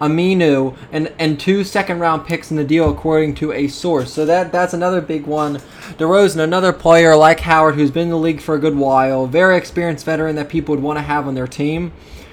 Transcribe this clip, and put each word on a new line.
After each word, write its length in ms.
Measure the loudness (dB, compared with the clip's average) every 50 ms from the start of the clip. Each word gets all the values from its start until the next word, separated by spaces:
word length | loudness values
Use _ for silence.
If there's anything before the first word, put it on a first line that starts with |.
Aminu 760 | -2 -2 0 0 0 2 2 2 2 2 2 2 0 -2 -6 -10 -14 -10
and, 220 | -6 -6 -6 -6 -6 -4
and 220 | -2 -2 -2 -2
two 240 | 0 0 0 0 0
second-round 640 | -2 -4 -4 -4 -4 -4 -2 -2 -2 -2 -2 -4 -6
picks 240 | -6 -8 -6 -6
in 60 | -4 -4
the 80 | -2
deal, 240 | 0 2 2 2 2
according 440 | 0 -2 -2 0 0 0 0 0 -2
to 180 | -4 -6 -4 -2
a 160 | -2 -4 -4
source. 420 | -4 -6 -4 -2 -2 -2 -2 -4
So 140 | -4 -4 0
that, 260 | 0 2 0 0 -2
that's 220 | -2 -2 -2 -2 -2
another 260 | -2 -2 -2 -2 -2
big 260 | -2 -4 -6 -6 -6
one. 340 | -4 -4 -2 -2 -4 -4 -8 -10 -14 -20 -20 -18 -18 -8 -4
DeRozan, 440 | 0 2 4 4 4 4 2 0
another 320 | -2 0 0 0 2 0 0
player 420 | 0 4 6 6 6 8 8 8
like 240 | 8 8 6 6 4
Howard, 360 | 2 2 2 4 4 4 2
who's 160 | 2 0 0
been 120 | 0 -2 -4
in 60 | -2
the 80 | -2 -2
league 240 | -2 -2 -2 -4
for 140 | -4 -4 -2
a 40 | 0
good 160 | 0 0 0
while, 500 | 0 0 2 2 2 2 2 0 0 -2
very 300 | 0 2 2 4 4 4
experienced 500 | 2 0 -2 -6 -4 -4 -4 -4 -6 -4
veteran 300 | -4 -4 -2 -2 -2 -4
that 140 | -4 -6 -4
people 260 | -4 -4 -4 -2 -4
would 80 | -2 -2
wanna 180 | -4 -4 -4
have 280 | -4 -4 -4 -4 -4 -4
on 40 | -6
their 140 | -6 -6 -8
team. 460 | -6 -6 -4 -4 -4 -4 -6 -8 -10 -14 -20 -20 -20 -20 -20 -20